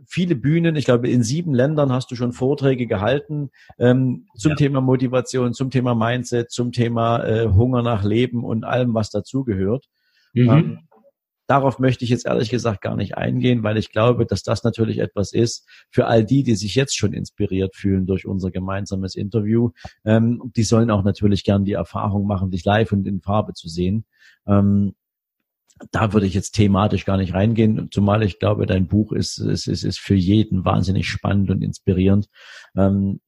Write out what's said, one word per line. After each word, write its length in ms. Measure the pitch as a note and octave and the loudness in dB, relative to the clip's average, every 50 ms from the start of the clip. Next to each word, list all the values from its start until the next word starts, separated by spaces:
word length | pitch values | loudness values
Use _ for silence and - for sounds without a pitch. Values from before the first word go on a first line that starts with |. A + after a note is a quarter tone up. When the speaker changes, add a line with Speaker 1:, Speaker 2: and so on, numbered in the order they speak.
| - | -16
Speaker 1:
viele 300 | - - E3+ F#3 F3+ E3 | -8 -4 -2 -2 0 -2
Bühnen, 400 | A#2 G#2+ C#3 D#3 E3+ E3 E3 D#3 | 0 0 0 0 2 2 0 0
ich 100 | D3+ B2 | 0 2
glaube, 240 | - B2 A#2+ B2 - | 2 2 2 2 2
in 140 | A#2+ B2 A#2 | 2 2 2
sieben 320 | G#2+ C#3 E3 F3 E3 C3+ | 0 -2 -2 -2 0 0
Ländern 360 | A#2+ B2+ D3 D#3 D3 C#3+ C3+ | 2 2 2 2 2 0 0
hast 200 | B2+ B2+ B2 - | 0 -2 -4 -6
du 40 | B2+ | -6
schon 160 | A#2 B2 A#2+ | -6 -4 -4
Vorträge 540 | A2+ - B2+ C3 D3 - C3+ C#3 C3 A2 A#2+ | -4 -2 -2 -2 0 0 2 0 0 0 -2
gehalten, 640 | A2+ A2+ F#2+ G2+ A2+ C3+ D3 - - D3+ D3 C#3+ C3+ _ _ - - - - | -2 -2 -2 0 0 -2 -2 -4 -6 -8 -8 -8 -10 _ _ -20 -18 -4 0
ähm, 480 | - B2 B2 C3 C3 B2+ A#2 - - _ _ | 2 4 4 4 2 0 -2 -4 -10 _ _
zum 140 | - - D#3 | -4 -2 -2
Speaker 2:
Ja. 40 | D3+ | 0
Speaker 1:
Thema 260 | C3+ D3+ C#3 C#3+ C3+ | 2 0 0 0 0
Motivation, 720 | C3 C3 C3 B2 C3 A#2+ B2+ B2+ A#2+ - - C3 B2 B2 A2 | 2 2 2 2 0 0 0 -2 -2 -2 -2 -2 -2 -2 -2
zum 160 | - C3+ C3 | -4 -4 -2
Thema 240 | B2 C3 B2 B2 A#2+ | -2 0 0 0 0
Mindset, 560 | A2+ A2 A#2 B2 B2 A#2+ - A#2+ A#2+ A#2 - | 0 0 0 -2 -2 -4 -4 -2 -4 -4 -4
zum 200 | - - B2 A#2+ - | -4 -6 -4 -4 -2
Thema, 500 | A#2+ A#2 A#2 A#2 A2+ A#2 A#2 A#2 A#2 - | -2 -2 0 0 0 0 0 0 0 0
äh, 220 | - A2 A2 A#2 | 0 0 0 0
Hunger 340 | A2 F#2 G2 A#2+ B2+ B2+ B2 | 2 4 4 4 2 2 0
nach 220 | A#2 A#2+ A#2+ G2 G2+ | 0 0 0 0 0
Leben 400 | G#2 G#2+ A#2 B2 B2 A#2+ A#2 - | 0 0 0 0 0 -2 -4 -4
und 220 | - A2+ A2 A2 | -4 -4 -6 -4
allem, 280 | - - B2 B2+ B2 A2 | -2 -2 -2 0 0 0
was 160 | A2 G#2+ - | -2 -2 -2
dazugehört. 760 | - G#2 - - - C3+ C3+ B2 G2 F#2+ F#2+ G2 A#2 C3+ - _ _ _ _ _ _ _ _ _ - | -4 -6 -6 -4 -6 -4 -4 -2 -2 -2 0 -2 -2 -4 -6 _ _ _ _ _ _ _ _ _ 0
Speaker 2:
Mhm. 160 | B2 B2 A#2 | 2 4 6
Speaker 1:
Ähm, 300 | B2 D#3 - - - - - _ _ _ _ _ _ _ _ _ _ _ _ | 6 4 4 2 -4 -10 -14 _ _ _ _ _ _ _ _ _ _ _ _
darauf 300 | - B2+ C#3 C3+ C3+ A#2+ | 0 2 2 2 2 0
möchte 260 | - C3 C3 B2 - B2+ | 2 2 0 0 0 0
ich 40 | A#2 | -2
jetzt 160 | B2 A#2 - | -2 0 0
ehrlich 240 | - A#2+ A#2+ A#2+ A2 | 0 0 0 0 0
gesagt 320 | B2 A#2 G#2+ A2+ G2+ - | -2 -2 -2 -2 -4 -4
gar 140 | - A2+ A2+ | -4 -6 -4
nicht 220 | A2+ G#2 - - | -4 -4 -6 -6
eingehen, 460 | - - A#2+ B2+ B2+ B2 B2 B2 A#2 G#2+ | -4 -4 -2 -2 0 2 2 2 2 0
weil 140 | G#2+ A2 | 0 0
ich 140 | A2 G2+ - | -2 -2 -2
glaube, 340 | - G#2+ A2 B2 B2 A2 A#2 | 0 2 2 4 4 2 0
dass 180 | - G#2 F#2+ - | -2 -2 -4 -4
das 200 | - A#2 G#2+ - | -4 -4 -2 -2
natürlich 360 | A#2 A2 - A2+ A2 A2 - | -2 0 0 -2 -2 -2 -2
etwas 340 | - G2 - G#2 G2 - - | -4 -4 -4 -4 -4 -2 0
ist 340 | A2 A#2 A#2 - - _ _ - - _ _ | 0 0 0 -2 -6 _ _ -20 -20 _ _
für 160 | - - A#2+ | -2 0 2
all 160 | A2+ A#2 A2+ G#2+ | 2 2 2 2
die, 180 | G2 C3 C#3 C3 | 2 2 2 2
die 120 | A#2+ A2+ | 2 0
sich 180 | F#2 G2+ G2+ F#2+ | 0 -2 -2 -2
jetzt 240 | B2+ C#3 C3+ - | -2 -2 -2 -2
schon 160 | - G#2+ G2 - | -2 -2 -2 -2
inspiriert 640 | - F#2 - - - G2+ F#2+ F#2+ F#2+ F#2+ F#2+ - | -4 -8 -8 -6 -6 -4 -2 -2 -2 -2 -4 -4
fühlen 300 | - - G2+ F#2+ F#2+ F#2 | -4 -2 0 0 0 0
durch 180 | F2 F#2+ F#2 - | 0 -2 -2 -4
unser 240 | G2 G2 F#2+ F#2 F#2 | -6 -6 -4 -4 -6
gemeinsames 680 | D#2+ F#2+ F#2 F#2+ G2 G2 G#2 - G2 F#2+ F#2+ F#2 - | -6 -6 -6 -6 -6 -6 -6 -6 -6 -6 -6 -6 -8
Interview. 560 | - G2+ G2+ - A2+ G#2 G#2 A2 A#2 A#2+ A#2 - _ - - - _ - | -8 -6 -4 -2 -2 0 0 0 0 0 0 -2 _ -16 -20 -20 _ 0
Ähm, 460 | G#2+ A2 A2+ A2+ A#2 A#2+ A2+ - B2 - | 2 2 4 4 2 0 -2 -6 -6 -4
die 80 | A#2+ A2 | -2 0
sollen 260 | - A#2 A2 A#2 A#2 | 2 2 2 4 2
auch 140 | G#2+ G2+ F#2+ | 2 0 0
natürlich 400 | G#2 F#2+ - G#2+ G2+ G2+ F#2 - | 0 0 0 0 0 0 0 0
gern 220 | - G2+ G2+ G2 | 2 2 2 0
die 80 | F#2+ G2+ | 0 -2
Erfahrung 520 | F2 F2 - - G2+ G#2+ G#2+ G2+ G#2 G2+ | -4 -4 -6 -6 -6 -4 -2 -2 -2 -2
machen, 220 | G2+ G#2 F#2 G2 F#2 | -2 -2 -2 -2 -4
dich 140 | F#2 F2+ - | -4 -4 0
live 260 | G2+ G#2 A2 A2+ - G2+ | 0 2 2 2 0 0
und 120 | G2+ G2 | -2 -2
in 140 | G2 G2+ F2+ | -2 -6 -6
Farbe 320 | - G2 G2+ G#2+ G#2 - F2+ | -4 -2 -2 -2 -2 -4 -8
zu 140 | - - | -14 -14
sehen. 380 | E2+ D#2+ F2 F2+ F#2 G2+ A2 - _ _ _ _ - _ _ _ | -10 -6 -4 -2 -2 -2 -4 -6 _ _ _ _ -20 _ _ _
Ähm, 480 | G#2 G2+ G2+ G2+ G2+ G2+ G2+ G2+ G2 - _ _ _ _ _ _ _ _ _ _ _ _ _ _ _ _ - - - | 0 2 4 4 4 2 2 0 -2 -4 _ _ _ _ _ _ _ _ _ _ _ _ _ _ _ _ -20 -12 -6
da 220 | - - A2 G#2 F#2+ | -2 0 0 2 2
würde 140 | G#3+ C#3 | 2 2
ich 60 | F#2+ E2+ | 2 0
jetzt 200 | G2+ - - - | -2 -4 -2 0
thematisch 480 | - G#2 G2+ G2 F#2 G#2 G#2 G#2 F#2+ - | 2 4 4 4 4 4 2 0 -2 -2
gar 140 | - G2 | 0 0
nicht 160 | F#2+ F#2+ F2 F2+ | 0 0 0 0
reingehen, 560 | F#2 G2+ A#2 A2+ A2 A2+ G#2+ G#2+ - - - | 2 2 2 4 4 2 2 2 0 -4 -4
zumal 320 | - G2 G2+ G2+ G2+ A2 A2 | -2 0 2 2 2 2 0
ich 160 | G2 - - | 0 -2 0
glaube, 260 | G2 G2+ G#2 G#2 G2 | 0 0 0 0 0
dein 220 | - G2 F#2 F#2 | 0 0 0 0
Buch 240 | - - G#2 G#2+ - | 0 0 0 0 0
ist, 260 | - G#2+ - - - - | -2 -4 -4 -4 -6 -6
ist, 280 | G#2+ G#2 G2+ - - | -4 -4 -2 -2 -2
ist, 160 | - G2 - F#2+ | -4 -4 -4 -4
ist 160 | G2+ F#2 - | -6 -6 -4
für 160 | - - G2 | -2 0 2
jeden 480 | G2 F2 F#2 G#2 A2 G#2+ - - F#2 F2+ | 2 4 4 4 2 2 2 -2 -2 0
wahnsinnig 440 | G2 G2 G#2 F2 F#2+ F#2+ G2+ - - | 0 0 2 0 0 0 -2 -2 -4
spannend 400 | - - - - G2 G2+ G2 F#2 | -4 -4 -2 -2 0 0 0 0
und 100 | F#2+ G2+ | 0 -2
inspirierend. 680 | G2+ G2 F#2+ - _ - F#2 F2+ F#2 G2 G2 G#2 G2+ - _ - - - - - - - - | -2 -4 -6 -2 _ 0 2 4 4 4 4 2 2 -2 _ -20 -20 -20 -20 -20 -20 -8 -2
Ähm, 420 | F#2 F#2+ G2 G2 G2 G2 G2 G2 - _ | 0 2 2 2 2 0 -2 -4 -6 _